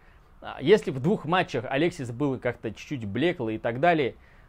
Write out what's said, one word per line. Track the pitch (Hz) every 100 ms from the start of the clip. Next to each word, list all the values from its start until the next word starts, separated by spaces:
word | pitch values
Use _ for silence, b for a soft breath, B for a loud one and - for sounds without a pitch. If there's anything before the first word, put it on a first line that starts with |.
| b b b -
А, | 104 -
если | 135 208 185
в | 131
двух | 135 180 139
матчах | 180 - 127 123
Алексис | 135 175 175 120
был | 120 143 127
как-то | 123 - 110
чуть-чуть | 101 - 143 104
блеклый | 110 170 160 110 110
и |
так | 123 120
далее, | 170 160 117 - b b